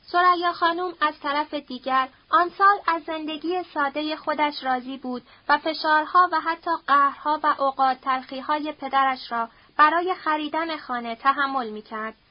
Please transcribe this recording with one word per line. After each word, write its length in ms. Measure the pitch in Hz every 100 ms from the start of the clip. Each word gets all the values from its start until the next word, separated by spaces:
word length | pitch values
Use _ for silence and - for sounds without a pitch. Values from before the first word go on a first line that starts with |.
| -
ثریا 460 | 349 359 349 349
خانم 400 | 349 339 339 370 339
از 140 | 302 302
طرف 320 | 294 294 302
دیگر 540 | 294 285 247 262 262 262 _ _
آن 200 | 320 349 -
سال 180 | 392 403 -
از 160 | 330
زندگی 600 | 311 320 311 311 320 370 349
سادهٔ 420 | 311 285 294 302 302
خودش 480 | - 294 302 -
راضی 320 | 262 254 254 269
بود 260 | 254 247 _ - -
و 100 | 294
فشارها 720 | 330 311 311 311 302 359 359
و 80 | 320
حتی 300 | 311 330 349 320 -
قهرها 540 | 277 277 269 294 302
و 120 | 302 277
اوقات 420 | 269 269 262 254
تلخی‌های 720 | 269 262 254 262 262 302 302
پدرش 600 | 302 269 269 269 254 -
را 160 | 233 226 _ _ -
برای 380 | 202 339 359
خریدن 600 | 370 311 302 302 311 330 302
خانه 380 | - 247 233
تحمل 560 | 226 269 269 277 269 233
می‌کرد 440 | 214 - 220 220 220 _